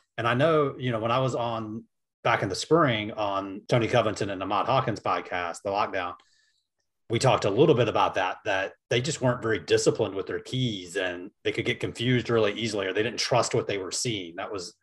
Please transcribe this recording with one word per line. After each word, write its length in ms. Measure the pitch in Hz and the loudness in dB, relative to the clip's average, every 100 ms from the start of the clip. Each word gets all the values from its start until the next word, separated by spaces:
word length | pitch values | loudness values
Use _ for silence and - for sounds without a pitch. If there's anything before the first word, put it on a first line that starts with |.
| _ - | _ -4
And 100 | 113 | 0
I 60 | |
know, 400 | 123 156 156 139 - | 2 4 4 2 -2
you 120 | 127 | -2
know, 80 | 113 | -2
when 120 | 113 | 0
I 80 | 127 | 2
was 160 | 131 135 | 0 0
on 480 | 120 113 110 113 - _ _ _ | -2 -4 -6 -10 -14 _ _ _
back 180 | 127 113 | 0 0
in 80 | 110 | 0
the 60 | 110 | -4
spring 560 | - 160 147 110 104 | 2 4 4 2 -2
on 500 | 110 101 98 98 95 - | -4 -2 -2 -4 -8 0
Tony 200 | 123 110 | 2 4
Covington 440 | 123 110 98 104 | 4 2 0 -4
and 100 | 95 | -4
Ahmad 240 | 98 101 92 | -2 0 2
Hawkins' 340 | 131 127 101 | 2 0 -2
podcast, 580 | 107 90 87 92 87 82 | -2 -2 -2 -6 -6 -6
The 60 | 101 | -4
Lockdown, 460 | 101 110 98 87 85 _ _ _ _ _ _ _ _ - | -2 -2 -4 -6 -10 _ _ _ _ _ _ _ _ -4
we 120 | 117 | 0
talked 260 | 127 104 107 | 4 4 4
a 60 | |
little 240 | 101 160 127 | 4 6 6
bit 120 | 107 | 4
about 280 | 104 92 98 | 2 2 2
that, 220 | 92 - - | -2 -4 -2
that 280 | 95 98 - - | -2 -2 -8 -4
they 100 | 123 | -2
just 220 | 139 - | -2 0
weren't 220 | 131 120 | 0 0
very 160 | 113 104 | 0 -2
disciplined 560 | - 110 151 - 107 95 | 2 2 4 2 0 -4
with 100 | 92 | -6
their 140 | 90 | -8
keys 580 | - 127 123 101 90 95 | -6 -4 -2 -4 -6 -4
and 320 | 92 87 90 _ | -4 -4 -12 _
they 80 | 107 | -4
could 140 | 104 117 | -2 -2
get 140 | 131 | -2
confused 520 | 104 - 120 123 113 | -4 -2 2 2 2
really 220 | 117 104 | 2 2
easily, 340 | 104 113 104 95 | 0 -2 -2 -2
or 60 | |
they 100 | 95 | 0
didn't 160 | 113 104 | -2 -2
trust 340 | - 123 101 | 0 2 2
what 140 | 123 95 | 0 -2
they 100 | 101 | -4
were 140 | 90 | -4
seeing. 460 | - 127 107 85 85 | -4 -4 -4 -6 -10
That 140 | 104 | -8
was 220 | 101 85 - | -8 -10 -14